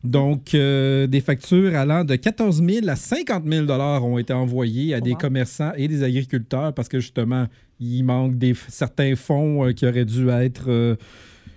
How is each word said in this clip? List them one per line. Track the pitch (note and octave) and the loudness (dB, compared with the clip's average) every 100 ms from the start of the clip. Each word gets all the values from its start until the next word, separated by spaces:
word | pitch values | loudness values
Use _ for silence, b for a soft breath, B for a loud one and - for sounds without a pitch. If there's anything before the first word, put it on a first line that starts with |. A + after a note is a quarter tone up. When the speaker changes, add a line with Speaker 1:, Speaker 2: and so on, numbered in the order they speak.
Speaker 1:
Donc, | B2 C#3 C#3 D3 - D3+ | 2 2 2 0 0 2
euh, | C#3 C#3 C3+ C3+ C3+ | 4 2 2 2 2
des | C3+ | 0
factures | C3+ C3+ - F#3 F#3+ D#3 | 0 -2 2 2 4 2
allant | C#3 D#3+ D3+ | 2 0 2
de | B2+ | 0
quatorze | A3 A3+ G#3+ D#3 | 0 0 0 2
mille | E3+ A3 G3+ | 2 2 0
à | C3+ | -4
cinquante | - C#4+ E4 G3+ D#3 | -4 -4 -2 -4 0
mille | D#3 D3 | 0 0
dollars | C3+ C#3+ C#3+ | 0 0 0
ont | B2 B2 | 0 -2
été | A#2+ | -2
envoyées | B2+ B2+ B2+ A#2+ A#2 D#3 C3 | -2 -2 -2 -2 -2 -2 -2
à | |
Speaker 2:
Oh, | |
Speaker 1:
des | B2 | -2
Speaker 2:
wow. | A#2+ | -2
Speaker 1:
commerçants | D3 C3 B2 - D#3 D3 | -2 0 -2 -4 -6 -2
et | D3 | -2
des | D3+ | 0
agriculteurs | C3 B2+ B2+ B2+ A2 C3 D3+ | 0 -2 -2 -4 -4 -4 -4
parce | C3 A#2+ | -4 -4
que, | C3 | -4
justement, | A#2+ - A2+ B2+ A#2+ b b _ | -4 -4 -2 0 -2 b b _
il | A#2+ B2 | -4 0
manque | B2+ B2+ C3 B2 | 0 2 0 2
des | B2 | 2
f-, | A#2+ - | 0 -6
certains | - C#3 - C#3 B2+ | -6 -4 0 0 0
fonds, | - C#3+ D3+ D3 B2+ | 0 0 2 2 0
euh, | |
qui | A2 B2 | 2 0
auraient | B2 A2 | 2 0
dû | A#2+ B2+ | 2 2
être, | B2 B2+ B2 C3 | 2 0 -2 -2
euh, | A#2 A#2 A2+ B B B B B | 2 2 0 B B B B B